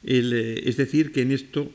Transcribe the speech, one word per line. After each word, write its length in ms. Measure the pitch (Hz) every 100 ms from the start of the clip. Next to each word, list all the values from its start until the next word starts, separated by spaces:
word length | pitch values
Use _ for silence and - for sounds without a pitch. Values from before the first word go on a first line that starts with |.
El, 300 | - 131 120
eh, 360 | 120 113 113 -
es 60 | 120
decir, 380 | 135 151 151
que 80 | 143
en 100 | 127
esto, 420 | 135 - 143 143